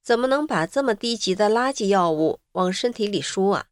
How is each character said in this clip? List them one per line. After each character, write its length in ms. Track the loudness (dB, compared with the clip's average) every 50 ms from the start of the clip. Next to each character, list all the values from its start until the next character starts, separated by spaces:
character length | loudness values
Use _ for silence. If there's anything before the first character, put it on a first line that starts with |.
| _
怎 120 | 0 0
么 120 | 2 2 2
能 180 | 0 0 0
把 220 | -2 -2 -2 -2 -2
这 160 | -2 -2 0
么 100 | 0 0
低 220 | 0 -2 -4 -4
级 180 | -2 -2 -2 0
的 160 | 2 2 2
垃 220 | 4 2 2 0
圾 160 | -2 -2 0 2
药 240 | 2 2 2 2
物 260 | 2 2 0 0 -2 -4 _ _
往 200 | _ -2 -2 -2
身 200 | -2 -2 -2 -4
体 160 | -2 -2 -4 -2
里 120 | -2 -4
输 280 | -4 -4 -2 0 0 0
啊？ 180 | 0 0 -4 -8